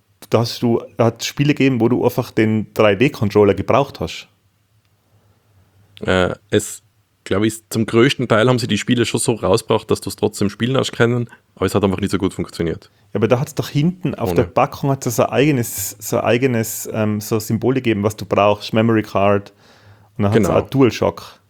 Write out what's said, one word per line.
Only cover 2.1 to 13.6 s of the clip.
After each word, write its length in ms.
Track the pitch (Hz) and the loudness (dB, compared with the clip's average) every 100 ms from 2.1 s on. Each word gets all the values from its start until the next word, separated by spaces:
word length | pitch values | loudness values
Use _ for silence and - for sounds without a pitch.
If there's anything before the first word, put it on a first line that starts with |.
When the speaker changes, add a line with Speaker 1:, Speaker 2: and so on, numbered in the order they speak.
| - 120 | -2 -4
Speaker 1:
den 360 | - 110 110 101 | 0 2 2 -2
drei 200 | - 107 101 | 2 2 4
D-Controller 580 | 139 - 101 104 101 | 2 0 0 4 4
gebraucht 460 | 95 98 113 143 - | 2 0 0 0 -6
hast. 280 | 87 - - _ _ _ _ _ _ _ _ _ _ _ _ _ _ _ _ - | -10 -10 -18 _ _ _ _ _ _ _ _ _ _ _ _ _ _ _ _ -10
Speaker 2:
Äh, 340 | 107 92 90 - - | -2 0 0 -2 -2
es, 320 | 107 - - _ _ _ _ | -2 -2 -12 _ _ _ _
glaub 200 | - 98 | -4 0
ich, 240 | 110 - - | 0 -2 -6
zum 160 | 113 110 | -4 0
größten 420 | 117 135 - 120 | 4 4 2 0
Teil 200 | 110 120 | 2 4
haben 100 | 123 | 2
sie 80 | 117 | 0
die 120 | 104 | -4
Spiele 280 | - 120 113 | 0 0 0
schon 140 | 120 | -2
so 120 | - | -2
rausgebracht, 560 | 110 92 98 - 110 - | -2 2 0 2 -2 0
dass 100 | 104 | -4
du's 160 | 101 - | -4 -4
trotzdem 340 | 107 - 101 | -4 -2 -4
spielen 260 | - 120 131 | -2 -2 -2
hast 160 | 107 | -2
können, 360 | - 117 123 120 - _ | 0 0 0 -6 -12 _
aber 120 | - 95 | -4 0
es 80 | |
hat 100 | 101 | 2
einfach 160 | 98 90 | 0 0
nicht 100 | 98 | -2
so 80 | 90 | -2
gut 160 | 95 | -2
funktioniert. 560 | - - - 82 - - _ _ | -4 -8 -4 -4 -6 -12 _ _
Speaker 1:
Ja, 60 | 107 | -2
aber 100 | 113 | 2
da 120 | 120 | 2
hat's 140 | 147 | -2
doch 140 | - | -6